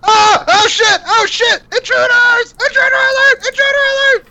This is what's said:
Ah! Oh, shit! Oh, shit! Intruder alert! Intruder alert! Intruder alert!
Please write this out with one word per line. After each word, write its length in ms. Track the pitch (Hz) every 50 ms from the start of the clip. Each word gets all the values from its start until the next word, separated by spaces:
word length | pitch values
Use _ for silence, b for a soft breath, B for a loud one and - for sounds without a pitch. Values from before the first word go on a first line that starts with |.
| -
Ah! 400 | 403 440 427 427 427 415 - -
Oh, 200 | - 339 403 427
shit! 340 | - - - 480 427 403 349 -
Oh, 180 | - 403 453 427
shit! 380 | 392 - - 440 480 453 - - _ 349
Intruder 280 | 466 508 - - -
alert! 520 | - 508 494 466 - - - 480 480 466 - -
Intruder 360 | 466 554 554 539 554 539 539
alert! 420 | 539 523 523 539 539 539 554 523 - -
Intruder 380 | 480 523 539 554 554 554 571 554 554 554
alert! 340 | 539 554 554 539 453 - _